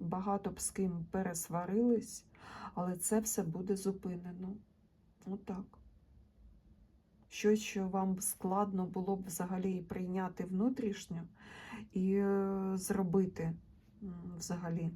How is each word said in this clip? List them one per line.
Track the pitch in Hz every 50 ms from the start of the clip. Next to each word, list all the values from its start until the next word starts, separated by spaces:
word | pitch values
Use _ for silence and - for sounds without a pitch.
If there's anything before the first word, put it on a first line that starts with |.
багато | - 165 185 185 190 202 202 196 196 196
б | 185 -
з | - -
ким | - - 190 185 175 170 165 -
пересварились, | - 190 190 180 170 160 - - 165 175 180 180 190 220 240 247 233 214 - - - - - - - - - - - - - 226 -
але | - 180 180 180
це | 175 - - 214 220
все | 214 208 - 214
буде | 185 160 165 180 185 202 202
зупинено. | 190 - 196 196 - - 180 180 175 175 180 175 180 185 190 202 208 - - _ _ _ _ _ _ _ _ _ _ -
Отак. | 185 190 202 - - 190 185 196 - - - - - - - - - - - - - _ - - - - - - - - - - - - - _ _ - - - -
Щось, | - - - 208 214 214
що | - - - 202 190 185
вам | 185 190 190 190 190 185
складно | - - - - - 185 185 202 208 202 196 185 185
було | 180 - 190 185 196 196
б | 190 190
взагалі | 185 - - 180 180 185 185 185 190
і | 185 180
прийняти | 165 - - 185 185 180 180 190 185 180 - - 180
внутрішньо, | 185 185 185 220 262 262 254 226 202 196 - - - 175 170 165 - - - - - - - - - 233 214 214 -
і, | - 190 185 190 196
е, | 202 202 196 196 196 196 196 196 190 190 190 190
зробити, | 190 185 - 202 190 190 175 165 190 185 180 - - 165 165 165 - - - - - - - - -
м, | 214 190 180 - 170 180 175 170
взагалі, | - - 180 175 180 170 170 170 160 170 -